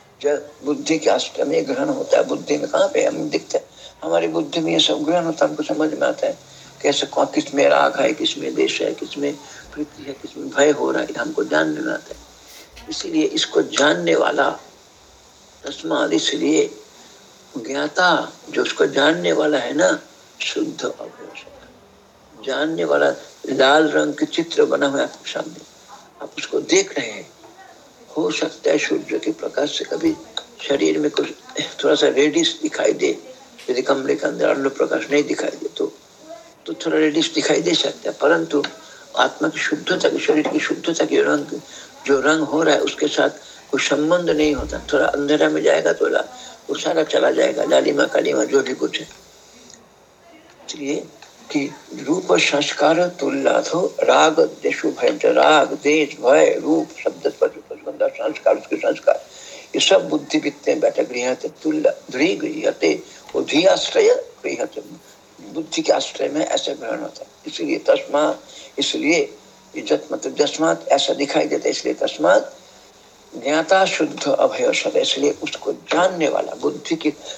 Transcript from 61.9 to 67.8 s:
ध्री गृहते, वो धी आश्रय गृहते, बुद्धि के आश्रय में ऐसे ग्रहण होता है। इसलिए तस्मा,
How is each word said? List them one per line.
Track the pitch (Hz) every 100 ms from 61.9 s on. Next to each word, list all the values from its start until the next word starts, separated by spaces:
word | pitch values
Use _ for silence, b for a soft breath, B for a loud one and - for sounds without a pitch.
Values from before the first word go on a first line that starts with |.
| - -
ध्री | 127 160 -
गृहते, | - - - - 80 76 B B B -
वो |
धी | - 151 185
आश्रय | 180 - - 427 494 - -
गृहते, | - - - - - 180 B B _ - -
बुद्धि | - 151 -
के | 156
आश्रय | 143 - - -
में | 294 -
ऐसे | - -
ग्रहण | - - 58
होता | - -
है। | - - -
इसलिए | - -
तस्मा, | -